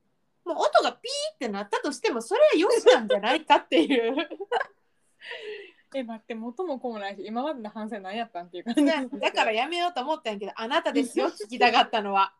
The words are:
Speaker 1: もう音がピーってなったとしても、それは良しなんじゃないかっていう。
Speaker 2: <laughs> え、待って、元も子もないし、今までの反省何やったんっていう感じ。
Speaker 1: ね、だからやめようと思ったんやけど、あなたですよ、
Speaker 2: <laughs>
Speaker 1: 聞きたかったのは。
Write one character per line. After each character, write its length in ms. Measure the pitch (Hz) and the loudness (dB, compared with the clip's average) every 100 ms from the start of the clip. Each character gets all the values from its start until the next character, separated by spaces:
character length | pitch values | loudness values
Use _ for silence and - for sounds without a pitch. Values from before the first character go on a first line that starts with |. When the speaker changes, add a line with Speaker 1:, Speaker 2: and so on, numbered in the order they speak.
| _ _ _ _ | _ _ _ _
Speaker 1:
も 100 | 349 | -8
う 20 | 302 | -2
音 240 | 539 640 | 4 4
が 100 | 254 | 2
ピ 160 | - 480 571 605 | -2 -10 -8 -8
ー 20 | |
っ 40 | - | -6
て 100 | 240 | -6
な 140 | 202 | -6
っ 60 | 208 | -4
た 100 | 480 | -4
と 120 | 320 | -2
し 80 | - | -2
て 100 | 440 | -2
も、 120 | 247 | -2
そ 120 | 226 | -2
れ 60 | 440 | 4
は 140 | 605 | 6
良 160 | 370 403 | 6 4
し 140 | 466 453 | 6 6
な 140 | 508 | 6
ん 80 | 220 | 4
じ 60 | |
ゃ 60 | 202 | 0
な 140 | 214 | 0
い 100 | 311 | -2
か 120 | - 294 | 4 4
っ 120 | - | 6
て 140 | 277 | 2
い 260 | 277 262 226 | 4 2 2
う。 60 | 269 | -2
Speaker 2:
<laughs> 1800 | 320 311 403 480 - _ _ _ _ _ - 480 427 415 370 _ _ | -4 -8 -4 -4 -4 _ _ _ _ _ -16 -12 -12 -12 -14 _ _
え、 80 | 269 | -8
待 200 | 233 220 | -8 -12
っ 20 | |
て、 100 | - | -12
元 300 | 226 233 240 | -10 -8 -6
も 140 | 359 262 | -6 -6
子 120 | 254 | -6
も 80 | 214 | -6
な 120 | 196 | -8
い 60 | 202 | -10
し、 80 | |
今 180 | 175 226 | -8 -4
ま 120 | 294 | -4
で 60 | 277 | -6
の 100 | 208 | -10
反 180 | 220 214 | -10 -10
省 100 | 214 | -8
何 160 | 185 214 | -8 -8
や 80 | |
っ 60 | 226 | -8
た 120 | 175 | -10
ん 60 | 175 | -12
っ 20 | |
て 80 | 175 | -10
い 20 | |
う 40 | |
感 100 | 226 | -4
じ。 80 | 233 | 2
Speaker 1:
ね、 260 | 294 311 254 269 | 2 2 -4 -4
だ 120 | 254 | -2
か 120 | 392 | 0
ら 80 | 247 | 0
や 140 | 220 277 | 0 -2
め 100 | 349 | -2
よ 100 | 349 | -2
う 60 | |
と 80 | 311 | -2
思 140 | 262 311 | -4 -4
っ 60 | |
た 80 | 226 | -6
ん 40 | |
や 40 | 208 | -8
け 80 | 196 | -10
ど、 60 | |
あ 140 | - 226 | -8 -2
な 140 | 311 | -2
た 100 | 320 | 0
で 120 | 277 | 0
す 140 | 254 - | -2 -2
よ、 80 | 370 | -2
Speaker 2:
<laughs> 0 | |
Speaker 1:
聞 200 | - 214 | -4 -10
き 100 | 240 | 2
た 140 | 247 | 4
か 100 | 233 | 6
っ 80 | 240 | 4
た 120 | 226 | 0
の 100 | 202 | 0
は。 220 | 196 196 | 0 0